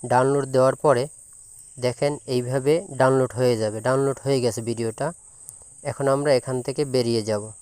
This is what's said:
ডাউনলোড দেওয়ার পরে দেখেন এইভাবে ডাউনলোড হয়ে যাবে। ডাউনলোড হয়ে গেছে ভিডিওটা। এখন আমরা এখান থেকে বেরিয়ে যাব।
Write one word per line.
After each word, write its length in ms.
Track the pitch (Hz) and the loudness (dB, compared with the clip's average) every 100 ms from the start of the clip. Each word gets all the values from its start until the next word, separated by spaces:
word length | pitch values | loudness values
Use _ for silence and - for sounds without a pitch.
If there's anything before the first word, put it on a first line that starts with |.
| 123 | 2
ডাউনলোড 380 | 123 131 143 | 2 4 2
দেওয়ার 320 | 135 131 131 131 | 0 2 2 2
পরে 320 | 156 123 143 - - - - - - - | 2 2 0 -10 -20 -20 -20 -20 -20 -6
দেখেন 380 | 123 120 147 147 - | -4 -2 -4 -4 -4
এইভাবে 600 | 127 123 135 131 160 190 135 | -4 -2 -2 0 0 -2 2
ডাউনলোড 360 | 131 135 131 | 4 4 2
হয়ে 240 | 117 127 117 | 0 0 2
যাবে। 240 | 110 110 | -2 -2
ডাউনলোড 380 | 117 135 139 127 | 0 0 0 -2
হয়ে 160 | 139 139 | -2 0
গেছে 200 | 120 113 | 0 -2
ভিডিওটা। 520 | 117 113 113 - 143 175 - - - - - - | -6 -4 -6 -4 -8 -8 -20 -20 -20 -20 -20 -12
এখন 260 | 143 - 139 | -10 -2 0
আমরা 260 | 135 147 | 0 2
এখান 280 | 127 - 127 | 0 0 -4
থেকে 220 | 123 131 | -4 -4
বেরিয়ে 380 | 143 127 117 117 | 0 0 2 0
যাব। 300 | 107 104 107 - | 0 -4 -4 -16